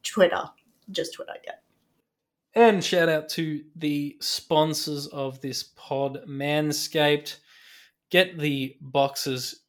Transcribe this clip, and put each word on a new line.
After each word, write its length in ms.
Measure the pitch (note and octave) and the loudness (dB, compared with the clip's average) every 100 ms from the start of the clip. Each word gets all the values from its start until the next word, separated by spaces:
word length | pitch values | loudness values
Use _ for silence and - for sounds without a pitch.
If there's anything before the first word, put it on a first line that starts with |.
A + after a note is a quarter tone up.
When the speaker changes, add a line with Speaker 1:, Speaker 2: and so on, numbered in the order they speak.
Speaker 1:
Twitter. 420 | - - F3+ F#3 - _ _ _ - | -6 2 2 2 -6 _ _ _ -8
Just 220 | F#3+ - | -6 -6
Twitter, 220 | - - - | -10 -14 -14
yeah. 80 | - - _ _ _ _ _ _ _ _ _ | -14 -16 _ _ _ _ _ _ _ _ _
Speaker 2:
And 280 | A3 A#3 G3 | 6 6 6
shout 280 | E3+ F3+ E3 | 2 2 4
out 180 | D#3 D#3 | 2 -2
to 320 | - D#3+ D3+ D3+ E3 | -6 -4 -6 -10 -6
the 400 | D#3 D3 C#3+ - | -4 -2 -6 -8
sponsors 840 | - - - D#3 D#3 D3+ - C#3+ C#3+ | -6 -6 2 2 4 0 -4 -8 -8
of 300 | C#3+ C3+ C3 | -6 -8 -6
this 220 | C#3 B2+ - _ | -8 -8 -10 _
pod, 440 | - C3+ C#3 C3+ - | -6 -2 -2 -4 -10
Manscaped. 1080 | C#3 C#3+ D3+ D3+ D3 - D#3+ D3 D3 D3 - _ - - - - _ _ | -4 0 2 0 -2 -2 2 4 2 0 -16 _ -20 -20 -20 -20 _ _
Get 300 | F3 F3+ E3+ | 2 2 0
the 400 | D3+ C#3 C3 - | -2 -2 -4 -8
Boxers 760 | C3+ C#3 C#3 - C#3 B2+ B2 - | -2 2 2 0 -4 -4 -8 -12